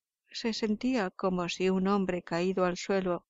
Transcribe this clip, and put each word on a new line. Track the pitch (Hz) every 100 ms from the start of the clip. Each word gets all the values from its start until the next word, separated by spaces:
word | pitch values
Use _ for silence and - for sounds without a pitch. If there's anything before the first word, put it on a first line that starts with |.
| _ _ _
Se | - 233
sentía | 214 220 208 247 254 185
como | - 190 180 170
si | - 185
un | 190 190
hombre | 202 185 180
caído | - 170 185 190 180
al | 175
suelo | - 196 185 175